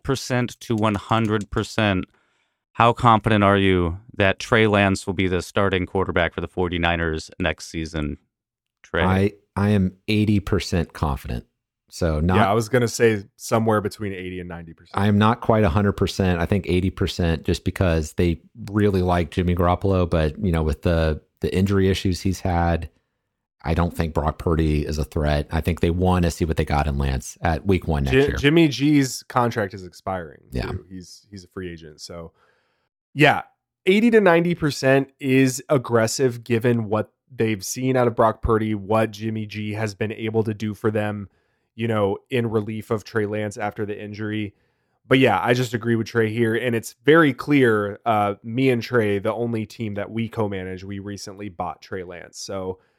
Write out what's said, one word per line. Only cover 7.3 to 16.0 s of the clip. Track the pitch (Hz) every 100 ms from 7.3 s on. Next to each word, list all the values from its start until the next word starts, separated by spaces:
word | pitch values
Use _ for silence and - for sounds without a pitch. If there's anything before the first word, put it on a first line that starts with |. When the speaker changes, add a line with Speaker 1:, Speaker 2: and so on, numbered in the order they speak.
| -
Speaker 1:
next | 85 80 -
season? | 82 80 80 73 - _ _ _ _ _ _
Trey? | - -
Speaker 2:
I, | 92 95 101 - _ -
I | 101
am | 104 92 - -
eighty | 107 107 104
percent | - 98 - 90 78
confident. | - 78 65 - 58 - _ _ _ _
So | - 85 78
not | 85 92
Speaker 3:
Yeah, | 98
I |
was | 110 107
gonna | 127 117
say | - 117 107 98 _
somewhere | - 117 113 107
between | 98 - 104
eighty | 95 92 92
and | 87
ninety | 87 82
percent. | - - -
Speaker 2:
I | 101
am | 104
not | 110 120
quite | - 110
a | 101
hundred | 78 101
percent. | -